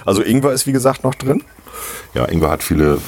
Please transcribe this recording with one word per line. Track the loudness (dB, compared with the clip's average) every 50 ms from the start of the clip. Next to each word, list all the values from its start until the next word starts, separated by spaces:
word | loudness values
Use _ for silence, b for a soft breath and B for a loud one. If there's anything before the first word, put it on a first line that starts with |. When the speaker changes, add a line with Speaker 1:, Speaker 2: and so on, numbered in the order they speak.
| B
Speaker 1:
Also | 0 0 2 2
Ingwer | 2 2 2 2 2 0
ist, | 0 -2
wie | -2 -2
gesagt, | 0 2 0 0 0 -2
noch | -4 -4
drin. | -2 -2 -2 -2 -2 -4 -6 -14 -20 B B B B B B B B B B -4
Speaker 2:
Ja, | -2 -2
Ingwer | 0 2 2 2 2
hat | 0 -2 -2
viele | -2 2 2 4 4 2 0 -2